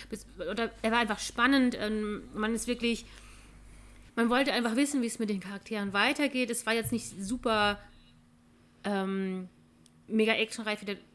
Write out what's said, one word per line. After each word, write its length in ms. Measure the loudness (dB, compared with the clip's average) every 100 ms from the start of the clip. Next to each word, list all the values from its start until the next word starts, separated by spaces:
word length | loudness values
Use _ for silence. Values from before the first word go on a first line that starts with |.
| -10
bis, 160 | -12 -12 -8
oder 320 | -6 -2 -4 -2
er 100 | 0
war 60 | 2
einfach 200 | 2 -2
spannend. 580 | -4 2 4 6 4 2
Ähm, 420 | -2 -2 -2 -6 -8
man 200 | -2 0
ist 120 | 0 -2
wirklich, 380 | 0 0 -2 -6 -18 -20 -20 -20 -20 -20 -20 -20 -20 -8
man 140 | 0 2
wollte 240 | 4 2
einfach 240 | 2 2 2
wissen, 240 | 2 2
wie 40 | -2
es 120 | -2
mit 120 | -2
den 100 | -2
Charakteren 520 | -4 -10 -6 -4 -2
weitergeht. 560 | 2 2 4 0 2 -2
Es 160 | -2 0
war 80 |
jetzt 180 | 0 0
nicht 140 | -4 -6 -8
super, 600 | -6 -2 0 2 2 0 -8 -20 -20 -20 -20 _ _ -20 -20 -8
ähm, 640 | -2 0 0 0 -2 -4 -8 -16 -20 _ -20 -20 -2
mega 260 | 2 4
actionreich, 480 | 4 0 -4 -4 -4
wie 40 | -6
der 100 | -10 -12